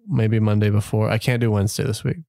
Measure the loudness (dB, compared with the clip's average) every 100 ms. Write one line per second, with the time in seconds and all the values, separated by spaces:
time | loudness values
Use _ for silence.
0 | -4 0 2 2 2 2 2 2 0 0
1 | 0 0 0 0 2 2 0 -2 -4 -4
2 | -4 -6 -8